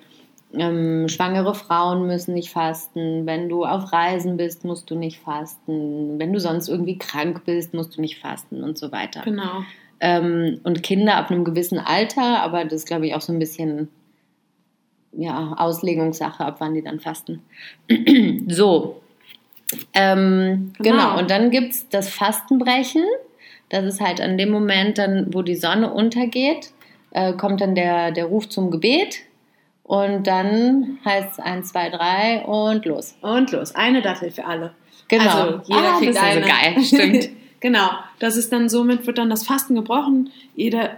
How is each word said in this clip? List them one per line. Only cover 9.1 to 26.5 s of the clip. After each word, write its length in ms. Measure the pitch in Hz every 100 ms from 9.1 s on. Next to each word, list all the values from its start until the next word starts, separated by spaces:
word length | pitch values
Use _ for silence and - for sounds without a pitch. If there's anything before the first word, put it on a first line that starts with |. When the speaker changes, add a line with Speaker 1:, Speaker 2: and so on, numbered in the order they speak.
| - -
Speaker 2:
Genau. 380 | 202 190 185 190 - _ _
Speaker 1:
Ähm, 600 | 170 175 170 170 165 -
und 200 | - 165
Kinder 320 | - 196 208 185
ab 120 | -
einem 120 | 180
gewissen 360 | 170 165 170 175
Alter, 640 | - 170 226 - 240 233
aber 200 | 165 170
das 100 | 160
ist, 140 | 156 -
glaub 140 | 170
ich, 100 | 156 151
auch 60 |
so 120 | -
ein 60 | 165
bisschen, 500 | 156 - 160 147 151 _ _ _ _ _ _ _ _ _ _ _ _
ja, 420 | 160 160 131 156 165
Auslegungssache, 880 | 170 165 185 165 160 160 151 - 147
ab 120 | 143
wann 160 | 156 156
die 80 |
dann 160 | 156 151
fasten. 420 | 160 160 - 165 - - - - -
<clears throat> 580 | 226 247 262 196 - -
So. 540 | 170 202 165 143 - _ _ _ - _ _ - - -
Ähm, 800 | 190 196 190 190 185 185 190 190 -
Speaker 2:
Genau. 120 | 214 226
Speaker 1:
genau. 220 | 208 196
Und 100 | 180
dann 220 | 196 240
gibt's 360 | 240 240 - -
das 200 | 196 196
Fastenbrechen. 920 | - 202 214 - 269 247 247 262 311 359 494 - _ - - _
Das 140 | 190 190
ist 140 | 196
halt 220 | 202 175
an 160 | - 185
dem 120 | 202
Moment 480 | 214 208 190 202 208
dann, 360 | 196 190 185
wo 80 | 180
die 140 | 175 170
Sonne 360 | 165 196 226
untergeht, 800 | 196 226 240 247 247 269